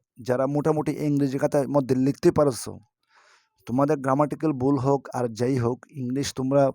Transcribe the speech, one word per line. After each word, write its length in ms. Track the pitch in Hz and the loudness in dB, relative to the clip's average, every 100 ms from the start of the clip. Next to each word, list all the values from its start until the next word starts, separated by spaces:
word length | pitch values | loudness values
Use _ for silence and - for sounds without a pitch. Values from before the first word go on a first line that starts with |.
| _ - | _ -16
যারা 240 | 123 123 135 | -4 -2 0
মোটামুটি 460 | 147 151 151 151 | 0 0 0 -2
ইংরেজি 460 | 135 151 143 139 135 | -4 -2 0 0 0
খাতার 300 | 143 147 131 | 0 0 0
মধ্যে 260 | 143 127 | 0 0
লিখতে 360 | 127 131 139 175 | 2 0 2 2
পারছো, 420 | 156 143 113 107 101 - _ _ _ _ _ _ _ - | 4 2 0 -10 -14 -20 _ _ _ _ _ _ _ -6
তোমাদের 300 | 123 143 151 | 0 0 0
গ্রামাটিক্যাল 560 | 131 135 151 147 160 | 0 2 0 0 -2
ভুল 240 | 139 131 143 | 0 0 2
হোক 220 | 131 139 - | 2 0 -2
আর 100 | 131 123 | -4 -4
যাই 280 | 107 120 135 | -2 -2 0
হোক, 220 | 117 127 - | 0 -4 -10
ইংলিশ 360 | 156 123 131 139 | -10 -6 -4 -6
তোমরা 280 | - 131 139 135 | -4 0 2 2